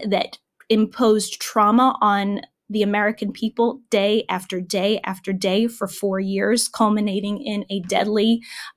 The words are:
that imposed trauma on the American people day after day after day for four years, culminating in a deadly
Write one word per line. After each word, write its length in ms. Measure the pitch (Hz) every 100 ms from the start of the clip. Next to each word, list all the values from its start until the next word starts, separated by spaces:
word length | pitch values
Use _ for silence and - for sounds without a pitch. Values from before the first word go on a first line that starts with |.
| 214
that 300 | 196 - - _ _ -
imposed 720 | 220 220 - 226 214 202 -
trauma 560 | - 220 208 233 262 -
on 400 | 208 202 202 196 - _ -
the 120 | 208
American 500 | 202 208 208 214 208
people 500 | - 226 - 233 - -
day 340 | 202 202 214 -
after 300 | 185 190 185
day 400 | 180 190 196 214
after 280 | - 185 -
day 360 | 190 196 196 233
for 200 | - 190
four 320 | - 202 190
years, 480 | 196 196 196 233 -
culminating 720 | - 214 214 208 196 202 208
in 260 | - 208 -
a 120 | 196
deadly 600 | 175 196 214 208 226 233 - - -